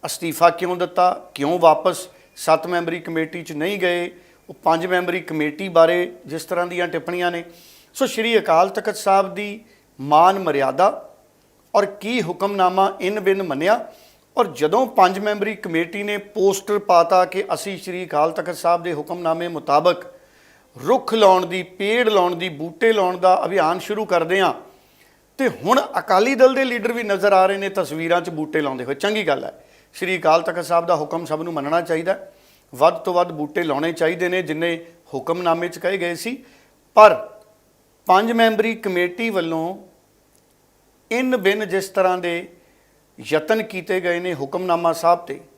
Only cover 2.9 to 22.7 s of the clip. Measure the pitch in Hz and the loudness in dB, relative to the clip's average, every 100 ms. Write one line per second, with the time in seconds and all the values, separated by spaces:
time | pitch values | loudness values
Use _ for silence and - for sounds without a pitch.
2.9 | 170 165 165 160 170 165 151 165 202 180 | -6 -6 -6 -6 -8 -12 -6 -6 -2 -2
3.9 | 175 175 - _ _ _ - - 165 180 | -2 -4 -10 _ _ _ -6 0 0 0
4.9 | 180 180 180 160 156 151 151 190 165 165 | -2 -2 -6 -6 -4 -4 -4 0 6 6
5.9 | 175 180 - - 160 160 180 175 175 175 | 4 -2 -8 -12 -12 -6 -4 -4 -4 -4
6.9 | 170 - 180 175 170 170 - - - _ | -4 -6 -4 -4 -4 -12 -20 -20 -20 _
7.9 | - 262 - 226 226 - 165 190 196 208 | -4 -4 -2 0 0 4 4 4 0 -6
8.9 | 202 202 196 190 180 208 208 - _ _ | -4 2 2 2 -4 -10 -10 -18 _ _
9.9 | _ 139 151 180 196 180 139 135 131 190 | _ 2 6 6 4 0 0 0 2 2
10.9 | - - _ _ _ _ _ _ - 196 | 2 -14 _ _ _ _ _ _ 0 0
11.9 | 196 208 240 170 180 196 202 185 190 190 | -4 -4 -4 -4 -4 -4 0 2 4 0
12.9 | - 180 214 196 190 185 139 170 233 - | 0 -4 -2 0 0 -2 -2 2 0 -2
13.9 | - _ _ _ - 196 127 151 202 254 | -18 _ _ _ -2 -2 0 0 2 0
14.9 | - 185 190 208 208 220 214 196 165 170 | 4 4 4 -4 -2 -4 -6 -4 -2 -2
15.9 | 202 202 208 202 - 190 190 - 208 202 | -4 -6 -6 -6 0 2 2 -2 -4 4
16.9 | 175 170 185 180 185 190 160 202 190 - | 6 6 4 2 -2 -4 -6 -6 -10 -10
17.9 | 180 180 156 160 165 165 175 170 170 170 | -10 -4 0 0 -2 -8 -4 0 0 -2
18.9 | 151 151 175 170 165 170 165 - - 175 | -6 -6 -6 -2 -2 -4 -8 0 4 4
19.9 | 175 - - _ _ _ _ _ - 135 | 2 -4 -20 _ _ _ _ _ -12 0
20.9 | 254 262 226 202 185 175 185 180 - 202 | 0 2 4 6 6 2 -6 -8 -6 -2
21.9 | 233 226 208 175 170 180 143 165 | 0 2 2 2 0 -6 -8 -12